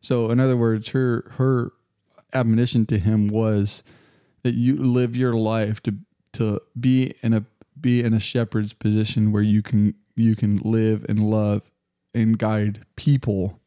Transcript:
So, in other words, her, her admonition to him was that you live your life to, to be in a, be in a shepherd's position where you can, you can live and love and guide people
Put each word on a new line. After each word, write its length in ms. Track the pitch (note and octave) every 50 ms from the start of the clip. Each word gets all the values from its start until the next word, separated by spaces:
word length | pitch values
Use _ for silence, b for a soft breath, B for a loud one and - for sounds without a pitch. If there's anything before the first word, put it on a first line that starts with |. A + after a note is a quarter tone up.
So, 300 | - - C3 A#2+ A#2 A2
in 100 | A#2 B2
other 160 | C3 C3 B2+
words, 320 | B2 A#2 A#2 A2+ A2 G#2+ -
her, 400 | - C3 C3 B2+ A#2+ A#2 - - -
her 360 | - C3 C3 C3 B2 A#2 - - _ _ _ _ _ _ _ _ - - _ -
admonition 540 | C3 B2 A#2 A2 A2+ A#2+ B2 - A#2+ A2
to 120 | - - G#2+
him 300 | E2+ G#2 A2 G#2+ G#2 G#2
was 540 | G#2 A2 A2+ A2 G#2+ G#2 G2 G2+ - - - b b b b b b b b b b b _
that 100 | B2+ A#2+
you 220 | A#2+ A#2+ B2 C3+
live 380 | D3+ C3+ C3 A#2+ B2 B2+ A#2+ A#2
your 180 | B2 B2+ B2+ A#2
life 480 | A2+ A2 A2 A2 A2+ A2 G#2 G#2+ - _
to, 140 | - G#2 G2 - _ _ _ _ _ _
to 260 | - A#2 A2 G#2 G#2 - _ _ -
be 340 | A#2+ C3 B2+ C3 C3 B2+ - _ -
in 120 | A2+ A2+
a, 100 | A2 G#2+ _ _ _ - _ _ -
be 240 | - B2+ B2 B2 A#2+
in 120 | A#2+ A2
a 60 | A2
shepherd's 520 | G2+ - - B2 A#2 G#2+ - A2+ G#2+ G#2 -
position 580 | _ - A2 G#2+ G#2+ G#2+ G#2+ - - G#2+ G#2+ G#2
where 100 | G#2+ G#2+
you 180 | G#2+ G#2 G#2+ G#2
can, 320 | - - G#2 G#2 G#2 G2+ _ _ _ _
you 200 | - A2+ A2+ A2
can 200 | G#2 - G#2 G#2 G2
live 460 | - - A2+ A2+ A2 A2 A2 G#2+ - -
and 100 | G2+ G#2+ G#2+ G#2+
love 420 | A2 G#2+ G#2+ G#2 G#2 G#2 - _ _ _ _ _ _ _ _ _ _
and 240 | A#2+ A2+ A2+ A2+ G#2+
guide 480 | - G#2+ G#2+ G#2+ G#2 G#2+ G2+ - - _ _
people 640 | - - - C#3+ C3+ - A#2+ G#2 F#2+ F2+ G2 - - _